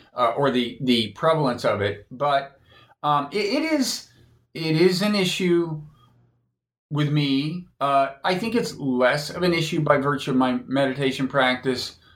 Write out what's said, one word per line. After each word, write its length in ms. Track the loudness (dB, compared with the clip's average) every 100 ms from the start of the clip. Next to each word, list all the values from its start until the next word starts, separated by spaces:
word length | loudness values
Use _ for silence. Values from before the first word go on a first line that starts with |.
| -12
uh, 200 | -2 0 2
or 140 | 0
the, 260 | 0 -2 -4
the 320 | 2 2 0
prevalence 500 | -2 0 2 0 0
of 180 | 0 0
it, 240 | 0 -4 -12
but, 480 | -4 0 0 -2 -14 _ -20 -20 _
um, 280 | 0 0 0
it, 140 | -2 0
it 180 | 0 0
is, 360 | 0 0 -4 -10 _ _ _ _
it 220 | -6 0 4
is 260 | 4 4
an 140 | 0 0
issue 680 | 0 0 2 2 0 -6 -12 -20 _ _ _ _ _ _ _ _ -8
with 200 | -2 0
me. 560 | 2 2 0 0 -6 -10 -4
Uh, 300 | 0 2 2 -2
I 120 | -2 -2
think 200 | -2 -2
it's 200 | -4 -6
less 540 | -2 2 2 2 -4
of 120 | -2
an 100 | 0
issue 260 | 0 0 0
by 180 | 2 2
virtue 340 | 2 -2 -2
of 60 | 0
my 220 | 0 0 -2
meditation 600 | -2 0 0 -2 -2 -2
practice. 680 | 0 0 0 -2 -2 -4 -12 _